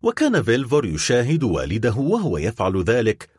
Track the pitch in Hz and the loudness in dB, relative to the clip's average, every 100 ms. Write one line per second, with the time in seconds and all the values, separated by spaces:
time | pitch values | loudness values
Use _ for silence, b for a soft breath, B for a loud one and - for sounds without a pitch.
0 | 233 226 302 208 117 120 131 147 113 78 | -2 0 2 2 2 0 2 0 0 -4
1 | - 123 123 160 127 78 67 101 117 110 | 0 0 2 0 0 -2 -2 -2 -2 -2
2 | 139 226 180 82 82 113 95 95 87 120 | 0 0 0 -2 -4 -2 -2 0 0 2
3 | 110 107 - | 2 -2 -6